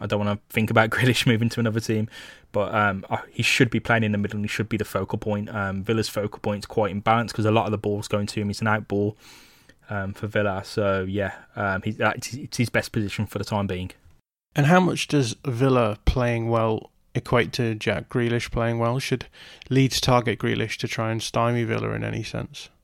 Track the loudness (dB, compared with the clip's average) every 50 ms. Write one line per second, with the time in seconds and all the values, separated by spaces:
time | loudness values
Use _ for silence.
0 | -4 -2 -2 0 0 0 -2 -4 _ _ -2 0 0 4 6 4 4 4 4 2
1 | 4 4 4 4 4 4 4 4 2 0 0 0 -2 0 0 -2 -2 0 0 0
2 | 0 -2 -6 -14 -18 -18 -20 -20 -20 _ -2 -2 -2 0 2 4 4 4 4 0
3 | -4 -4 -6 -6 -6 -8 -6 -2 0 0 4 4 4 4 4 -2 2 2 2 4
4 | 4 2 2 0 0 -2 -2 -4 -4 -4 -4 -4 -4 -2 -2 -4 -4 -2 -2 -4
5 | -4 -2 -4 -6 -2 -2 -2 -2 -4 -4 -4 -4 -4 -2 -4 -4 -2 0 0 0
6 | 0 -2 -2 -4 -4 -4 -6 -6 -4 -4 -4 -4 -6 -4 0 0 0 0 0 0
7 | 2 4 4 4 2 -2 -2 0 2 4 4 4 2 2 -2 -2 -2 -2 -2 -2
8 | -4 -2 -2 -2 -2 -2 -4 -4 -4 -4 -4 -2 0 0 0 0 -2 -2 -2 0
9 | 0 0 -2 _ -18 -20 -20 -20 -20 -20 _ _ _ _ -20 _ _ -8 -6 -6
10 | -6 -6 -8 -8 -8 -4 -2 0 0 0 -2 -2 -6 -6 -2 0 2 2 2 0
11 | 0 -2 -2 -2 -2 -2 -4 -8 -18 _ -8 -4 -2 -2 -2 -2 -2 -4 -4 0
12 | 0 0 0 -2 -8 -10 -10 -10 -12 -10 -2 -2 -2 0 0 -2 -2 -2 -4 -4
13 | -4 -4 -4 -4 -6 -4 -4 -8 -6 -2 -2 -2 -2 -2 -4 -6 -6 -8 -12 _
14 | _ -20 -20 _ _ _ _ _ _ _ -2 2 4 6 6 6 6 4 0 -2
15 | -2 0 2 2 2 0 -2 -6 -6 -4 -2 2 2 4 4 4 2 2 0 0
16 | 2 2 2 2 2 0 0 0 0 2 2 2 2 2 0 -2 -4 -10 _ _
17 | _ _ -6 -6 -2 2 2 2 2 2 0 -2 -2 -2 -2 -2 -2 -2 -2 -2
18 | -4 -4 -2 0 2 2 2 0 -2 -2 -2 -2 0 0 0 0 0 0 0 -2
19 | -2 -2 -4 -4 -4 -10 _ -20 -20 -20 -20 -18 -6 0 4 4 4 4 4 2
20 | 2 4 4 4 4 2 -2 0 0 -2 0 0 -2 -4 -4 -6 -6 -6 -4 -4
21 | -4 -2 -2 -4 -6 -2 0 2 2 2 2 0 0 0 -2 -2 -2 -4 -4 -4
22 | -4 -4 -6 -6 -8 -6 -8 -8 -8 -8 -12 -16 -18 -20 _ _